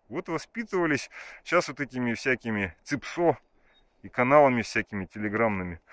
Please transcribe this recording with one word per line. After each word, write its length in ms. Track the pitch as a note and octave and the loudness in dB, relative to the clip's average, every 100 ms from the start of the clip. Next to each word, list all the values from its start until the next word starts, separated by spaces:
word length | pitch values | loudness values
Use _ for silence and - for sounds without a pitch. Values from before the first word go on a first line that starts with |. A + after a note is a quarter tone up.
| _ | _
Вот 200 | C#3+ F3 | -10 -6
воспитывались 840 | D#3+ - A3+ A3 F#3 E3 C#3 - - - - | -8 -8 -12 -6 -2 0 0 -4 -14 -18 -18
щас 240 | - E3+ D#3 | -2 0 0
вот 120 | C3+ | -4
этими 340 | C3 B2+ A#2+ | -6 -4 -4
всякими 640 | A2+ C3+ B2 A#2 G#2+ F#2+ - | -2 -2 -2 0 -2 -2 -6
ЦИПСО 540 | - C#3 - - E3+ C3 _ _ _ _ _ _ | -8 -6 -6 0 2 0 _ _ _ _ _ _
и 60 | G2 | -8
каналами 540 | - B2 D3 C#3 B2 | 0 4 8 8 4
всякими 440 | G#2 A2 G2+ G2+ F#2 | 0 -4 -4 -6 -8
телеграмными. 720 | G#2+ G#2 G#2+ A2+ G2 F2+ E2+ _ | -6 -4 0 0 0 -4 -8 _